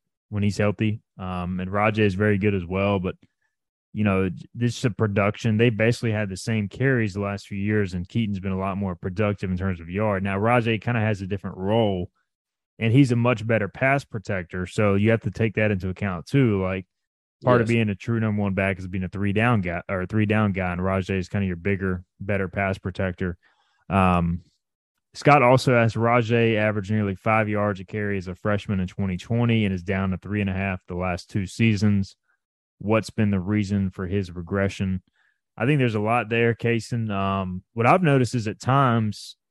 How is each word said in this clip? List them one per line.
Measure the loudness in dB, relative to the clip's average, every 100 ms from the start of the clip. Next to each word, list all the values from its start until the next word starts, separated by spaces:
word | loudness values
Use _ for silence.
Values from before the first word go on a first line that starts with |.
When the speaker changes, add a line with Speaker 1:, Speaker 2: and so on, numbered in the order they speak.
| _ _ -8
Speaker 1:
when | -2
he's | -2 0
healthy. | 0 0 -2 -2 _ -12
Um, | -8 -6 -6 -6
and | -4
Rajay | 0 0 4
is | 2
very | 2 2 2
good | 0
as | 0
well. | -2 -2 0 0
But, | -2 -8 _ _ _ _ _ _ _
you | -2
know, | 0 2 0 -4 -12
this | -4 -4 0
is |
a | -2
production. | 0 0 2 0 0 0 4
They | 4
basically | 4 2 2 -2
had | -2 -4
the | -6
same | -4 -2 -2
carries | -2 0 2 0
the | -2
last | -4 -6 -8
few | -4
years, | 0 0 0
and | -4 -4
Keaton's | -4 -2 -4
been | -4
a | -4
lot | -4 -4
more | -6
productive | -6 -6 -2 -2 0 -4
in | -2
terms | -2 -4
of | -6
yard. | -2 0 0
Now, | -2 0
Rajay | 2 2 2 -2
kinda | -2 0
has | 0 -2
a | -4
different | -8 -8 -6
role, | 0 2 2 0 -6 _ _ _ _ _ _ -4
and | 2
he's | 4 6
a | 4
much | 2 0 0
better | 0 -2
pass | -2 0 0
protector. | -4 -12 -6 -8 -6 -6 -4
So | 0 2
you | 4 4
have | 2
to | 0
take | -2 -2
that | 2 0
into | 0 -4
account | -4 -4 -6 -2
too. | 2 4 2
Like, | -2 -4 -8 _ _ _ _ _
part | 2 4
of | 4
Speaker 2:
Yes. |
Speaker 1:
being | 2 0
a |
true | -2 -2 0
number | 0 0
one | 0
back | 0 0 -2
is | -6
being | -6
a | -6
three | -4 -2
down | 2 2 2
guy | 0 -6 -6
or | -6
a | -2
three | 0 2
down | 2 2
guy. | 0 -2
And | -2
Rajay | 0 0 0 -2
is | -2
kinda | -2 -2
your | -2
bigger, | -2 -2 -2 -4 -8 -12
better | -4 -2 -2
pass | -2 -2 -2
protector. | -6 -4 -4 -2 -6 -6 _ _ _ _ -2
Um, | 2 4 4 2 -2 -8 _ _ _ _ _ _
Scott | 0 4 6
also | 8 6 6
asked, | 4 4 2
"Rajay | 2 2 2 2 2 2
averaged | 0 -2 -2
nearly | 0 -2 -2
five | 0 2 2
yards | 0 -2 -2
a |
carry | -6 -6 -4 -4
as | -6
a |
freshman | -6 -2 -2 0 -2
in | -2
twenty | -4 -6 -4
twenty | -4 0 2 2
and | 0
is | -2
down | -4 -2 -2
to | -4
three | -4 -2
and | -2
a |
half | -2 -4 -6 -8
the |
last | -6 -4 -6 -6
two | -6 -4
seasons. | 0 2 4 2 2 -2 -10 _ _ _ _ _ -10
What's | -2 0 0
been | -2 0
the | 0
reason | 0 -2 0 0 -2
for | -4 -4
his | -4 -4
regression?" | -8 -4 0 0 -2 -4 -4 -8 _ _ _ _ -4
I | 0
think | 2
there's | 2 0
a |
lot | 0 -2 0
there, | 2 2
Kaysen. | 2 0 -2 -2 -4 -2
Um, | -2 0 -2 -2 -6 -8
what | 0 4
I've | 4
noticed | 4 2 2
is | -2 -4
at | -6
times, | 0 2 4 2 0 -4 -12 -20 _